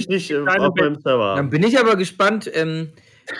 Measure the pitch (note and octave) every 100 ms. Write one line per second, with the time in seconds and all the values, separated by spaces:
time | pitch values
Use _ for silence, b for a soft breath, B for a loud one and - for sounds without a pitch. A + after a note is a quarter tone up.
0 | - F#3+ F3 C#3+ D3 F#3+ F#3+ E3+ D3+ D3
1 | C#3 B2 G2+ G2 C#3 D3+ A3 C4 A3+ G3
2 | F3+ - G3 G#3+ - D#3+ D#3+ D#3+ D#3+ B
3 | B B B